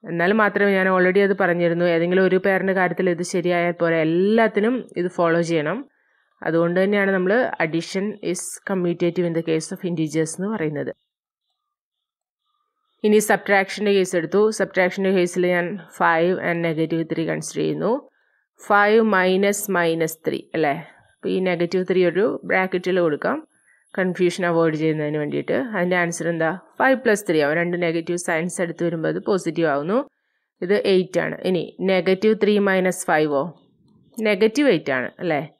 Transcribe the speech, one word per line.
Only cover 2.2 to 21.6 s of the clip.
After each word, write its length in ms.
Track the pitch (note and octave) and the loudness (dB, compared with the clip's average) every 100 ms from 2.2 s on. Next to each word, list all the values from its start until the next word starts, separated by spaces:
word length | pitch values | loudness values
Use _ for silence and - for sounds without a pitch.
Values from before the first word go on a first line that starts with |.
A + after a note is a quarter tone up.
| F#3+ | 4
ഒരു 100 | F#3 | 2
പെയറിൻ്റെ 300 | G3 F#3+ F#3+ F#3+ | 2 0 0 0
കാര്യത്തിൽ 280 | F3+ E3+ F#3 | 0 0 -2
ഇത് 100 | E3+ F3 | 0 -2
ശരിയായാൽ 420 | F#3 F3 F3 F3 E3+ | -2 0 0 0 0
പോരാ, 180 | E3+ E3 D#3+ | 0 2 2
എല്ലാത്തിനും 720 | E3 G3 A3+ A3 G#3+ G#3 B3+ - - | 2 2 4 2 2 -2 -2 -6 -6
ഇത് 80 | F3 - | -6 0
ഫോളോ 240 | E3+ E3 E3 | 0 2 0
ചെയ്യണം. 300 | E3 D3 G#3 C#4 _ _ _ _ _ - | -2 -2 -6 -10 _ _ _ _ _ -2
അതുകൊണ്ട് 300 | D#3+ E3+ F3 | 0 0 0
തന്നെയാണ് 300 | F#3+ G#3 G3 G3 | 0 0 0 0
നമ്മൾ 180 | F3+ A3 B3+ - | 0 0 0 -2
addition 420 | E3 E3 E3 G3 G3+ G#3 F#3 | -4 -4 -4 -6 -6 -6 -6
is 120 | F3+ - - - | -6 -8 -14 -6
commutative 560 | G3 F3 E3+ F3 E3+ F3 | -2 -2 0 -2 0 -2
in 40 | E3 | -2
the 60 | D#3+ | -2
case 180 | D#3+ D#3 F#3+ | -4 -4 -8
of 80 | F#3 | -6
integers 420 | E3+ D#3 D#3 D#3 - | -4 -2 -2 -4 -4
എന്ന് 100 | F#3+ | -6
പറയുന്നത്. 380 | A3 D#3 D3 C3 - _ _ _ _ _ _ _ _ _ _ _ _ _ _ _ _ _ _ _ _ G#3+ | -4 -4 -6 -8 -10 _ _ _ _ _ _ _ _ _ _ _ _ _ _ _ _ _ _ _ _ 4
ഇനി 140 | G#3+ G#3 | 4 4
സബ്ട്രാക്ഷൻ്റെ 640 | G3+ - G3 G3 - G3+ G3+ | 0 4 2 2 -2 0 2
കേസ് 180 | F#3 F3+ | 2 -2
എടുത്തു. 220 | D#3+ F#3+ G#3+ A3 | 0 2 2 0
സബ്ട്രാക്ഷൻ്റെ 520 | F#3+ - F3+ F#3 G3 F#3+ | -2 0 0 0 0 2
കേസിൽ 280 | F3 F#3 F3+ F3+ | 2 0 0 0
ഞാൻ 120 | F3 G3 E3 - | -2 -8 -14 -2
ഫൈവ് 340 | E3+ E3 E3+ F#3 F3 | 2 2 2 0 -2
and 120 | E3+ E3+ | -2 -2
നെഗറ്റീവ് 360 | D#3 D#3+ E3 E3 | -2 -2 -2 -4
ത്രീ 120 | E3 E3 | -4 -4
കൺസിഡർ 280 | D#3+ D#3+ D#3+ | -4 -8 -4
ചെയ്യുന്നു. 280 | D#3 D3+ E3+ B3+ - _ _ _ _ _ - | -4 -2 -2 -4 -6 _ _ _ _ _ 0
ഫൈവ് 360 | G3+ G#3 A3 A3+ F#3+ | 2 4 4 4 4
മൈനസ് 520 | F#3 F#3+ G3+ G3+ - F#3 | 2 2 2 0 -2 0
മൈനസ് 400 | E3+ E3 D#3+ - - | 0 0 -2 -4 -6
ത്രീ, 120 | C#3 - D#3+ | -6 -6 -2
അല്ലേ? 180 | D3+ D3+ D#3+ - _ _ | -2 -2 -8 -20 _ _
അപ്പൊ 80 | F#3+ F#3 | -4 -2
ഈ 20 | F#3 | 0
നെഗറ്റീവ് 360 | E3+ | 0